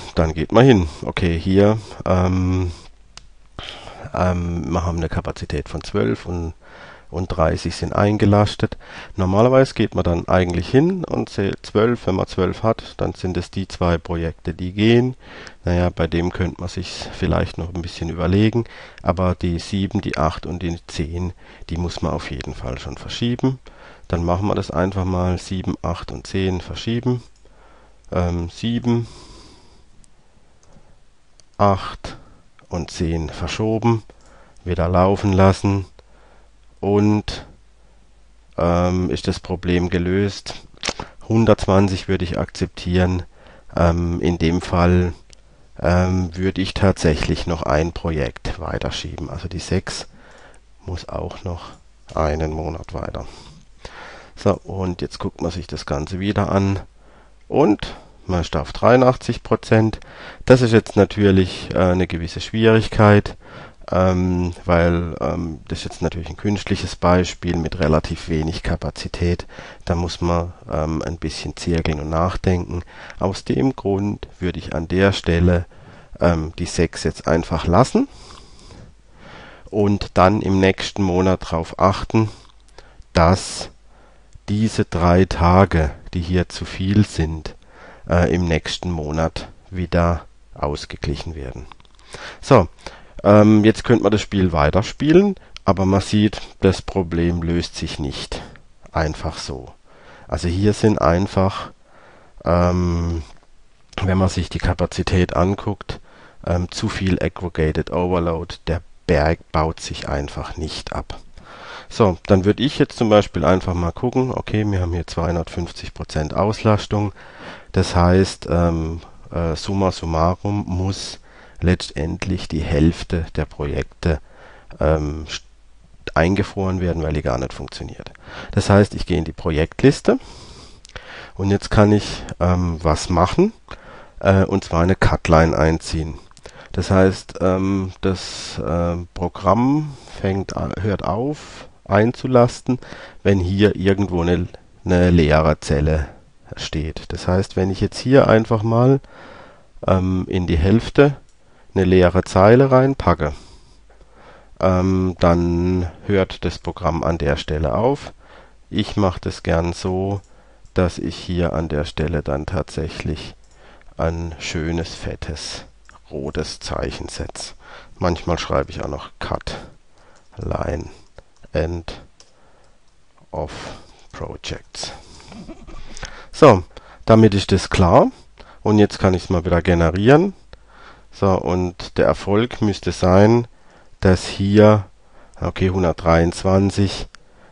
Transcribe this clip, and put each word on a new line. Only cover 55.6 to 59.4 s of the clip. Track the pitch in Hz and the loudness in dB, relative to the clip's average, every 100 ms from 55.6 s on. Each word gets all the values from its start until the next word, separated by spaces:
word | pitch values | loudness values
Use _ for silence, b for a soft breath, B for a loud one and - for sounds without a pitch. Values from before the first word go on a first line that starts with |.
| 80 | -10
das | 78 - | -10 -6
Ganze | 71 78 92 | -6 -4 -4
wieder | 98 104 98 | -2 -2 0
an | 98 98 95 - - b b b b - | 2 0 -2 -6 -20 b b b b -4
und | 104 165 208 - - B B - | 2 2 2 -4 -14 B B -4
man | 90 | -4
ist | 82 82 | -2 -4
auf | 69 | -4
dreiundachtzig | - 104 127 127 127 - 120 | 0 4 6 6 2 -2 -6